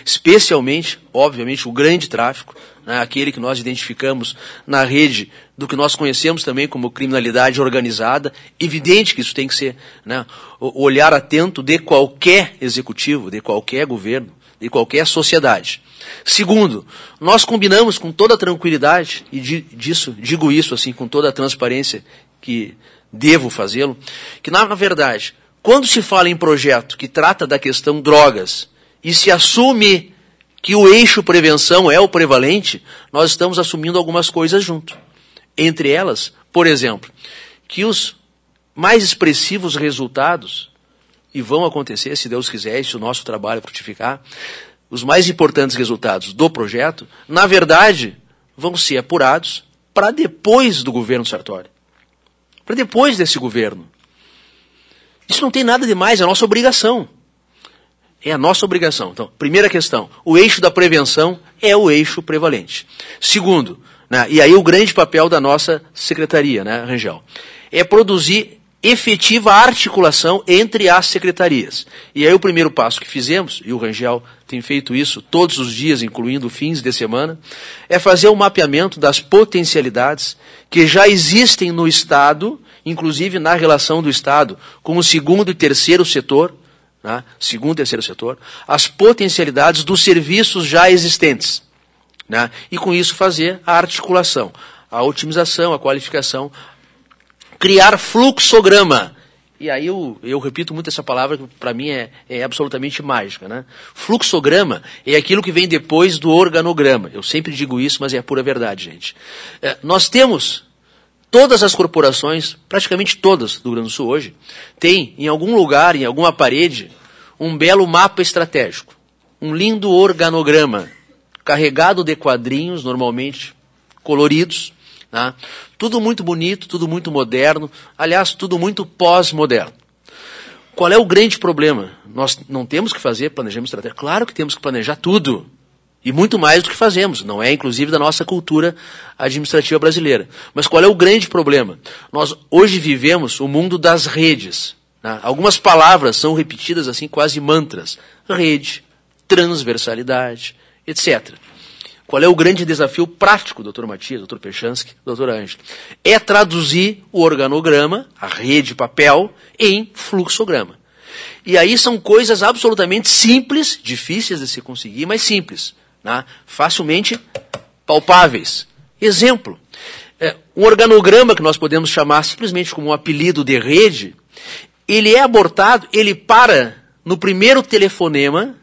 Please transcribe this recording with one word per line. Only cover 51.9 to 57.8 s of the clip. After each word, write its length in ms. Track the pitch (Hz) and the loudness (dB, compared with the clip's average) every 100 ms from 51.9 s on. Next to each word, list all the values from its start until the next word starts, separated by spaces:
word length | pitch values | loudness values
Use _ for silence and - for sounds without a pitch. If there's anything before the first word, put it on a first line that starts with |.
| _ _ _ _ _ _ _ _ | _ _ _ _ _ _ _ _
Pra 100 | 233 | -6
depois 420 | 226 220 285 214 | -4 2 2 2
desse 200 | 170 139 | -2 -2
governo. 500 | 127 113 107 95 82 _ _ _ _ _ _ _ _ _ _ _ _ _ _ | -4 -4 -4 -6 -18 _ _ _ _ _ _ _ _ _ _ _ _ _ _
Isso 140 | - | -4
não 100 | 269 | -2
tem 120 | 269 | -2
nada 220 | 240 247 254 | 0 0 0
de 100 | 185 | 0
mais, 260 | 196 220 | 2 2
é 20 | |
a 40 | 180 | 2
nossa 180 | 190 220 | 2 2
obrigação. 640 | 226 247 247 220 240 139 _ _ _ _ _ - _ | 2 2 2 0 -2 -6 _ _ _ _ _ -20 _